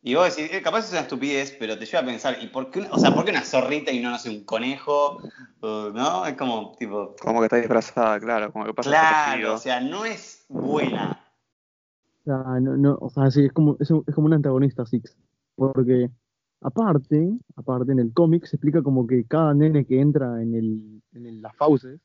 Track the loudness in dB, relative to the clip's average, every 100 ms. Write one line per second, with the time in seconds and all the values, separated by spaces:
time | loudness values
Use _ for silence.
0 | 0 2 2 0 -6 -4 -2 -4 -4 -6
1 | -6 -6 -4 -4 -4 -8 -8 -8 -4 -4
2 | -2 -4 -6 -6 -8 -10 -8 -8 -4 2
3 | 2 2 0 -4 0 0 0 -4 -4 -4
4 | -4 -6 -8 -12 -6 -6 -4 -8 -2 0
5 | 0 -2 -18 -20 -20 _ -8 -6 -6 -4
6 | -2 -2 -4 -4 -4 -4 -8 -10 -8 -6
7 | -8 -6 -2 2 4 2 2 0 0 0
8 | 0 0 -2 -4 -4 -6 -8 -4 2 4
9 | 4 4 0 -2 -2 -4 -2 -4 -2 -4
10 | -6 -8 -14 -20 _ -8 -2 -2 -2 -4
11 | -6 -8 _ _ _ _ _ _ _ _
12 | _ _ -4 -4 -2 0 0 4 2 2
13 | -4 2 4 4 4 4 2 2 2 2
14 | 2 0 4 4 2 2 2 0 -4 -4
15 | -6 _ _ _ _ -2 0 2 4 4
16 | 2 -4 _ _ _ _ -6 0 2 2
17 | 2 2 2 -2 _ -12 -4 -2 2 2
18 | 2 4 4 4 0 -2 0 2 2 0
19 | 2 2 2 2 4 4 4 4 2 2
20 | 4 2 -2 -4 -2 -2 -2 -4 -8 -20
21 | _ -20 -18 -16 -18 -2 2 2 0 -20